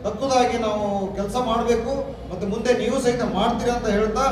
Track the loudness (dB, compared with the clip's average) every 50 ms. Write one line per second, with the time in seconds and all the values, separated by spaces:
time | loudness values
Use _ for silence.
0 | -4 -6 -4 -2 -2 2 4 4 4 4 2 0 0 0 0 0 0 0 -2 -2
1 | -2 -4 -4 -4 -4 -2 -2 -2 0 0 0 0 2 2 2 0 0 -2 -2 -4
2 | -4 -6 -8 -12 -10 -10 -8 -6 -4 -4 -4 -2 2 2 2 2 2 0 0 0
3 | 2 2 2 2 0 -2 0 0 0 2 0 0 0 0 0 0 0 0 2 2
4 | 2 2 2 2 0 0